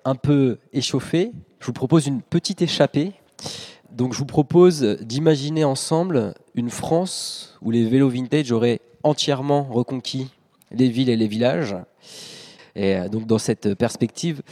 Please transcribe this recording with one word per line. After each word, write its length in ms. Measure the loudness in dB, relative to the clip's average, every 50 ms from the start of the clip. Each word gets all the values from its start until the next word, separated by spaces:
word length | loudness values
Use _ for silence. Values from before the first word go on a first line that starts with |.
| -4
un 100 | -4 -4
peu 420 | -2 2 2 4 4 4 2 0 -2 _ _
échauffé, 600 | -4 -4 -4 0 -2 -2 -4 0 0 0 0 0 -4 -12 -20 _ _ _
je 60 | -8
vous 80 | -8 -6
propose 340 | -4 0 4 4 4 4 2
une 140 | -2 -4
petite 400 | -4 -2 -2 -2 -2 -2 -4 -2
échappée. 500 | -2 -2 2 2 2 2 4 0 -2 -2 -4 _ _ _ _ _ -14 -14 -12 -12 -14 -16 -20 -20 _ _
Donc 220 | -4 -2 -2 -2 -2
je 40 | -4
vous 80 | -6
propose 560 | -6 -6 -10 -8 0 6 6 6 6 6 4
d'imaginer 840 | 0 0 0 0 -6 -6 -4 0 4 4 4 2 2 -2 -2 0 2
ensemble 680 | 0 0 -2 -2 -2 0 0 0 0 0 0 0 -2 -6 -10 _ _ -6
une 160 | -6 -4 -4
France 840 | -6 -8 -4 -2 0 0 0 -2 -6 -8 -10 -10 -10 -12 -14 -18 -20 -10
où 80 | -6 -2
les 180 | 2 2 2 4
vélos 220 | 4 4 4 4
vintage 420 | 2 0 -4 0 0 0 0 2
auraient 300 | 0 2 2 2 0 0 _ _ _ _ 0
entièrement 600 | 0 0 0 0 -2 -2 -2 0 0 0 0 0
reconquis 680 | 0 -2 -2 -2 -2 -4 -8 -8 -6 -8 -8 -8 -8 _ _ _ _ _ _ _ _
les 180 | 0 2 2 2
villes 200 | 2 2 2 2
et 60 | 2
les 120 | 2 2 0
villages. 480 | 0 0 0 2 2 0 -2 -4 -6 -8 -10 _ _ _ _ -20 -20 -20 -18 -18 -20 -20 -20 -20 -20 -20 -20 -18 -8
Et, 200 | -2 0 0 2
euh, 140 | 0 0 -2
donc 180 | -4 -4 0 2
dans 100 | 0 0
cette 380 | 2 0 -2 0 0 -2 0
perspective, 680 | 0 0 -2 0 0 -2 -2 -2 -4 -4 -4 -4 -4 -10 -16